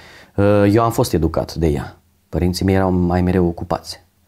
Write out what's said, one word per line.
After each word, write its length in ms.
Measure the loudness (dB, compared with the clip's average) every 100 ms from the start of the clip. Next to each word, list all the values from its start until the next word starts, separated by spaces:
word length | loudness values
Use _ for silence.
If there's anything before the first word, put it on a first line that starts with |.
| -20 -20 -10 -2
Uh, 300 | 2 4 4
eu 100 | 4
am 80 | 2
fost 220 | 0 0
educat 400 | 0 0 -2 -6
de 140 | -2 -2
ea. 300 | -2 -6 -14 _ _ _
Părinții 360 | -4 -2 0 0
mei 100 | 2
erau 160 | 2
mai 300 | 0 0 0
mereu 240 | 2 2 0
ocupați. 560 | -2 -6 -8 -8 -20 _ _